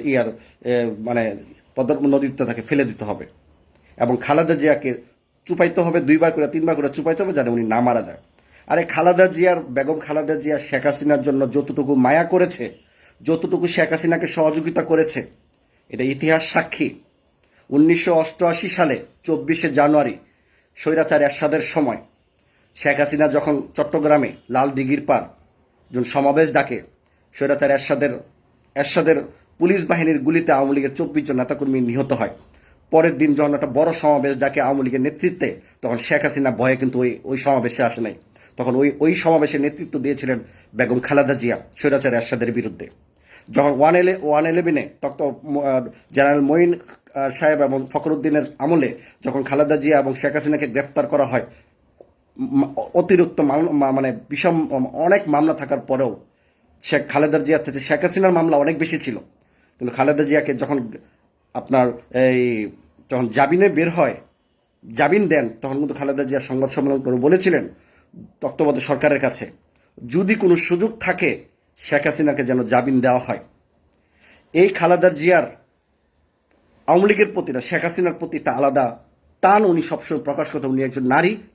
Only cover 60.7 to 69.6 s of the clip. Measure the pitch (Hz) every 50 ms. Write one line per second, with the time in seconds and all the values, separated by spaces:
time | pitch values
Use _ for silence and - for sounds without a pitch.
60.7 | 147 139 120 110 104 - - _ _ _ _ _ _ _ _ _ - 123 - -
61.7 | 131 131 123 123 120 117 - _ - 123 131 127 127 127 123 123 117 110 107 101
62.7 | - - _ _ _ _ _ _ 139 123 123 117 110 139 135 139 165 180 196 196
63.7 | 160 143 165 170 165 170 151 127 - - - _ _ _ _ _ _ _ _ _
64.7 | _ _ - - 113 120 147 147 175 214 208 165 160 147 127 113 - - - 135
65.7 | 135 139 147 139 131 - 143 139 139 135 139 131 135 135 127 - 131 131 135 131
66.7 | - 156 135 139 139 135 131 131 127 123 123 147 175 185 190 190 170 139 - -
67.7 | - - _ _ _ _ _ _ - - - - _ _ - 135 - - 160 147
68.7 | 139 123 - - 143 127 - 151 147 131 135 127 - - 117 - - _